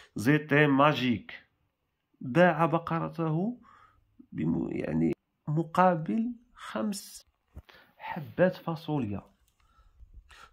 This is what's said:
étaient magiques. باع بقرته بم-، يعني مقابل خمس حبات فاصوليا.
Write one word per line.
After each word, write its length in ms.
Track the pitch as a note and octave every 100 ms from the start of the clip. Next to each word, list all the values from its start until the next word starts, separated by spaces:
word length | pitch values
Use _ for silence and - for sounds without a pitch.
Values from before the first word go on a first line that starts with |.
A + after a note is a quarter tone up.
| - - A2
étaient 420 | D3+ D3+ C#3+ D3
magiques. 640 | C3+ D3 B2+ B2+ G#2 - - _ _ _ _ _ _ _ _
باع 460 | C3 D3 F3+ D#3 E3
بقرته 920 | D#3+ E3 E3 D#3+ D#3+ D#3+ D#3 G#3+ B3 - - _ _ _ - _
بم-، 360 | - D#2+ D2+ -
يعني 420 | - - D#2 E2 - _ _ -
مقابل 840 | D3+ D#3 F3+ F#3 E3 E3+ A3+ A#3 A#3+ _
خمس 720 | - - A3 G#3+ G3+ - - - _ _ - - - _ _
حبات 600 | - - B2 - F3+ F3+
فاصوليا. 680 | - D#3 - D3 G#2+ G2 - _ _ _ _ _ _ _ - - - - -